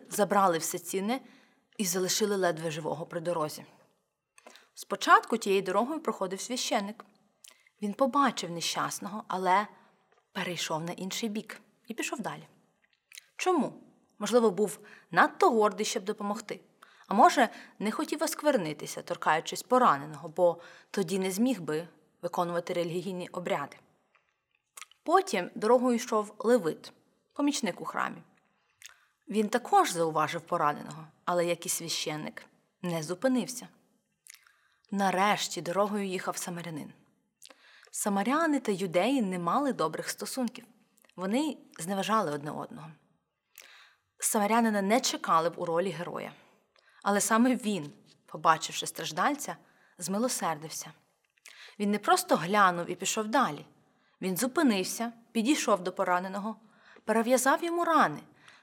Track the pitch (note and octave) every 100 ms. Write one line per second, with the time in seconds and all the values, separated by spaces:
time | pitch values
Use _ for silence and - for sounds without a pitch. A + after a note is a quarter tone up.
0 | - - G3 G3+ G3 E3 D#3+ F3 - G3
1 | G3+ C4 - - _ _ _ - F#3+ F#3
2 | F#3 - G#3 G3+ F3+ D#3+ E3 D#3 D3+ D3
3 | E3+ E3 E3 E3+ D3+ - - _ _ _
4 | _ _ _ _ - - _ - - G3
5 | - F#4+ - A3+ G#3 G3 F3+ G3 A#3+ D#4
6 | C#4 - F#3 G3 - B3 - B3 G3+ G#3+
7 | - _ _ _ - _ _ _ G#3 G3
8 | C4+ C#4+ C4+ - E3+ E3+ D#3 - C#3+ -
9 | G3 G#3 - F#3 F#3 F#3+ G#3 - _ _
10 | _ _ _ G3 F#3 E3+ - D#3 E3+ -
11 | F#3 - A3+ G#3+ - - _ _ _ A3
12 | G4 D4+ F3+ D#3 D#3+ _ _ _ _ _
13 | _ - _ - F#4 F4 G3 - - _
14 | _ _ G#3 A#3+ A3+ F3+ G3+ - - -
15 | _ E3+ G3 - F#4+ A3+ G#3 F#3+ G#3+ A3+
16 | F#3+ G#3 G3+ G#3 - - _ _ - _
17 | - G3 E4+ D4 A3+ - - _ G3+ -
18 | D4 D4+ D#4+ - D4 C4 D#3 D3+ D#3+ -
19 | - E3+ F3+ D#3 D#3+ - - B3+ A3+ C#3+
20 | D3+ D3+ E3 D#3+ F3 E3 - - _ -
21 | E3+ F#3+ F#3+ F#3 B3 G#3 D#3 D#3 E3+ _
22 | _ _ F3 - F3 F3 E3+ F3 E3+ F3
23 | F3 F3+ F3 F3+ E3+ F3+ C#3+ - _ _
24 | _ _ _ _ _ _ _ - - _
25 | - F4+ F#4+ G3+ F3 A3+ G#3+ B3 B3 A#3
26 | - G#3+ G#3 - G#3+ B3 E3 D3 - _
27 | _ _ _ - C#4+ C#4+ G3 E3+ D#3+ -
28 | - E3+ - _ _ _ _ _ - _
29 | _ _ - G#3+ G#3+ A#3+ - G4+ C#4+ F3
30 | E3 D#3+ D3+ E3 - E3+ D#3 D3 - D3+
31 | D#3+ _ - F3 F3 E3+ F#3 - E3 -
32 | E3 D3+ - - - _ _ _ F3+ E3
33 | D#3 F3+ C4 B3+ F3 - F#3 _ _ _
34 | _ _ - - _ _ _ _ _ G3
35 | G3 F3+ G#3 F#3+ - F3 D#3+ F3 G#3 G#3
36 | G3 F#3 F#3 - - E3+ E3+ D3+ - -
37 | _ _ _ _ - - - - - -
38 | G#3+ G3 G3+ D4 E4 C#4 C4+ F#3 F#3+ E3+
39 | G#3 C#4 G3 F#3 E3+ G#3+ C#4+ F3 D#3+ D#3+
40 | - - G#3 - A#3+ - - _ _ _
41 | _ - F#3+ A#3 D#4 - - - E3 G3
42 | F3+ A3 F3 D3 D3 - - D3+ D#3+ D#3
43 | _ _ _ _ _ - - - - _
44 | _ _ - A3+ G3+ A3+ A3+ G#3 G3 A#3+
45 | B3+ D4+ G3 E3 E3+ E3+ E3+ E3 F#3+ D#3
46 | E3 C#3 G2 - _ _ _ _ _ _
47 | G3 G3+ G3 A3+ B3+ B3+ G#3+ G3 D3 -
48 | _ _ _ E3 E3 D#3+ - - E3 -
49 | D#3+ D#3 A3 C#4+ - E3+ _ _ _ -
50 | E3 G3 B3 - F3+ D3+ D#3 - D#3+ -
51 | _ _ _ _ - - - - G#3 G#3
52 | D#4+ F4+ - G#3 E3 G#3 F#3+ F3 E3+ F3
53 | F#3+ - G#3+ C4+ G#3 C#3+ - _ _ _
54 | _ _ F#3 F3+ B3+ D4+ D4 G3 F3+ -
55 | A#3 - _ A3+ A3 D4+ - G3 F3+ F3+
56 | F#3 F3+ F#3+ G3 G#3 A3 _ _ - -
57 | - A3 A3+ B3+ C4+ D#4+ E4+ E4+ E4+ D#4
58 | F3+ C#3+ - _ - -